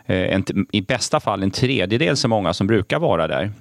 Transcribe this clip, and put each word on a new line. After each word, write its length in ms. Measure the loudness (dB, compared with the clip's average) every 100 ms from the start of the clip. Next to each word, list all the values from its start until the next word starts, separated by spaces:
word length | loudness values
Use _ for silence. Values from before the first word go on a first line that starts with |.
| -2
eh, 280 | 0 2 0
en 80 |
t-, 100 | 0 -2 -2
i 100 | -2
bästa 380 | -2 -4 -2 -2
fall 240 | -2 -2
en 80 | -2
tredjedel 680 | 0 0 0 0 0 0 0
så 100 | 0
många 260 | 0 0
som 140 | 0 2
brukar 320 | 2 0 -2
vara 280 | 0 0 0
där. 240 | 0 -2 -6